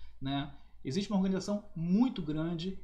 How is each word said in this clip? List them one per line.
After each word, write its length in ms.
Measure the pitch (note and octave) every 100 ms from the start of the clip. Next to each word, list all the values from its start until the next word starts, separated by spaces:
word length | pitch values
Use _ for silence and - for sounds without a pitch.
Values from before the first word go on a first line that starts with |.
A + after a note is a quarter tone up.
| - -
né? 320 | C3+ C#3 C#3+ - - -
Existe 240 | C#3 D#3+ G3+
uma 80 | G3
organização 480 | F#3+ F#3+ G3 G#3 - E3
muito 440 | E3+ G3+ C4 -
grande 600 | D3+ D#3 E3 E3+ F#3 F#3